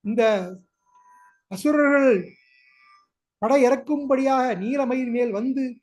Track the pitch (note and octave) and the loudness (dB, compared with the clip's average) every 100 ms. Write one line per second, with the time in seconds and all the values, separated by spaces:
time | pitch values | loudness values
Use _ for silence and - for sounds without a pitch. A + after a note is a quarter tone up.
0 | G3+ A#3 A3+ G#3 F3+ F#3 _ _ _ _ | -4 0 2 0 -4 -12 _ _ _ _
1 | _ _ _ _ _ F#3+ D4+ D4 C#4+ C#4+ | _ _ _ _ _ -4 0 2 4 4
2 | C4+ G3+ E3+ - _ _ _ _ _ _ | 4 2 -2 -18 _ _ _ _ _ _
3 | _ _ _ _ G#3+ C#4 B3 C4 - D4 | _ _ _ _ 0 4 4 2 -2 -4
4 | C#4 C4 C4+ C4+ B3+ G3 G3+ C#4 C4 B3+ | 0 0 2 0 0 -4 -4 -2 -2 -2
5 | B3+ A#3 A#3+ G3+ B3 C4 B3+ A#3 | -2 -2 -2 -2 -4 -4 -6 -8